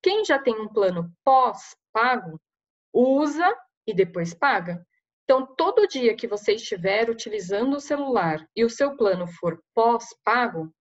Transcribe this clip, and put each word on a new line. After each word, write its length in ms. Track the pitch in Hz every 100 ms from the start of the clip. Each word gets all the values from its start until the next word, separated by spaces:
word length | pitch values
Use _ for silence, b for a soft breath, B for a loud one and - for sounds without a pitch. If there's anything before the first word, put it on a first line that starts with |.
Quem 220 | 370 415
já 140 | 415 277
tem 200 | 269 220
um 80 | 214
plano 460 | 214 196 175 170 -
pós-pago, 1160 | - 262 247 202 - - _ 220 240 247 170 156 _ _ _ _ _
usa 640 | - 254 269 302 294 349 466 - _ -
e 60 |
depois 400 | 190 185 180 170
paga. 500 | - 277 214 175 175 - _ _ _
Então, 200 | - 262 269 -
todo 300 | 330 480 403
dia 300 | 269 240 226
que 100 | 233
você 280 | 208 -
estiver 560 | 220 - 196 175 202 226
utilizando 680 | 226 226 214 185 202 254 285
o 40 |
celular 680 | 285 285 277 233 170 156 - -
e 80 |
o 60 | 233
seu 260 | - 285 277
plano 320 | 208 180 175
for 340 | - 175 165 _
pós-pago 1000 | - 226 233 - - - 233 240 165 160 _